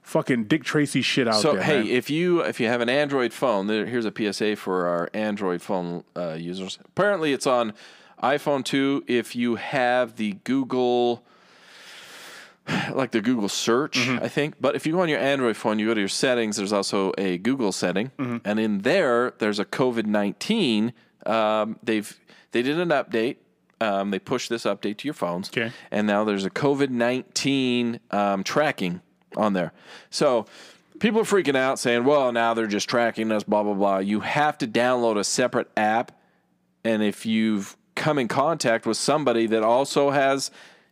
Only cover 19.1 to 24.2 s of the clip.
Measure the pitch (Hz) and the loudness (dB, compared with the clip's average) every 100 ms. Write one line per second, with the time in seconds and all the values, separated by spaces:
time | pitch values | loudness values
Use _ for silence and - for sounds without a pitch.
19.1 | 120 123 - 110 104 95 - 127 117 107 | 2 0 0 -2 0 -2 -2 0 0 0
20.1 | 104 101 - - 226 156 107 113 - _ | 0 0 -4 -2 0 2 2 0 -6 _
21.1 | _ - 110 107 107 107 107 - 110 104 | _ -2 2 2 2 0 -4 -2 -2 -4
22.1 | - _ - _ 113 123 156 175 143 - | -12 _ -20 _ -2 0 0 0 0 0
23.1 | 113 113 - _ _ _ - 110 98 98 | 0 -2 -4 _ _ _ -4 -2 0 0
24.1 | 95 | -2